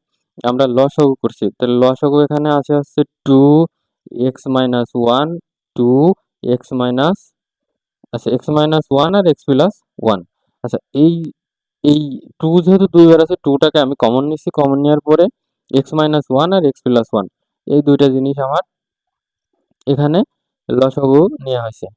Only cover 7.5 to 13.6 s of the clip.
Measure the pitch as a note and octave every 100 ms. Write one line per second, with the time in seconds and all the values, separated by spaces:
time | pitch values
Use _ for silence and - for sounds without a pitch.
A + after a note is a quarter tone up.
7.5 | _ _ _ _ _ _ A#2 - A#2+ -
8.5 | D3+ D3+ D#3 - C3+ D3+ G3+ F#3 C#3+ -
9.5 | C3+ F3 - _ - A2+ G2+ F2 _ _
10.5 | _ A#2+ - - C3+ D#3 E3+ E3 - _
11.5 | _ _ _ C#3+ D3 D3 C3 - _ D#3+
12.5 | F3 F3 F#3+ F#3+ E3+ E3+ D#3+ D#3+ F3+ -
13.5 | C#3